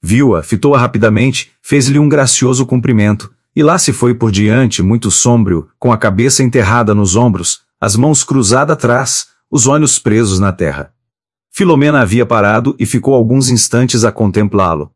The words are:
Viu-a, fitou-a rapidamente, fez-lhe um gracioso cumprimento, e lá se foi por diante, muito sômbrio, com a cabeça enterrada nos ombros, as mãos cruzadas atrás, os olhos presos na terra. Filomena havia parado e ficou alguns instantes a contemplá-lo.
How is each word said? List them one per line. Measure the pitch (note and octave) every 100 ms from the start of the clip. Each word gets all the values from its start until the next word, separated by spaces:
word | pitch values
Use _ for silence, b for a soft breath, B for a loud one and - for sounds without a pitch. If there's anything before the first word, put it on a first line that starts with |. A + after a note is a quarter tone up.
Viu-a, | E2 A2+ C#3 F2
fitou-a | D2+ A2 C#3+ C#3
rapidamente, | A#2+ A2+ A2 G#2+ B2+ C3 - _
fez-lhe | - D3 B2+ C#3+
um | D3
gracioso | D3 C3 - B2+ B2+ B2+
cumprimento, | B2+ A#2 A2 G#2 G#2 - _ _ -
e |
lá | D3+ F3+
se | -
foi | A2+ B2 A#2+
por | A2+
diante, | G2 G#2 A#2 B2 -
muito | F#2 A#2 A2
sômbrio, | - D3 A#2+ G2 E2+ - _
com | B2
a | A2
cabeça | G#2+ F#2+ B2+ -
enterrada | C3 B2+ G2 A#2+ G#2+ G#2
nos | G2+ F#2+
ombros, | A#2+ F2+ F2 - _ _
as | A2+ G2+
mãos | C#3 D3+
cruzadas | - C3+ G2+ B2+ D3
atrás, | D#3 A#2 B2 C3 - - _ _
os | C#3+ B2+
olhos | D3 D3+ -
presos | - G#2+ A2+ F#2
na | G2
terra. | F2 E2 C#2+ C#2+ _ _ _ _ _ _
Filomena | - G3 D3+ D3 D3
havia | A2 A2+ A#2
parado | A#2 G2+ A2 B2 -
e | A#2
ficou | B2 -
alguns | C3+ A2+ C3+ B2+
instantes | A#2+ - A#2+ B2 A#2+
a | A2+
contemplá-lo. | - G#2+ F#2+ G#2 G2+ F#2 D#2+ D2